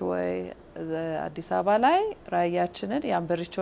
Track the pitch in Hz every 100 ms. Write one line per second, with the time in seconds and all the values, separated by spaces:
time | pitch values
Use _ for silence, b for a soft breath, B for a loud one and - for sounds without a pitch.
0 | 180 180 180 180 185 - - - 165 160
1 | 165 156 160 156 165 185 185 208 254 349
2 | 427 392 - 180 175 175 175 - 196 214
3 | - 180 165 170 170 -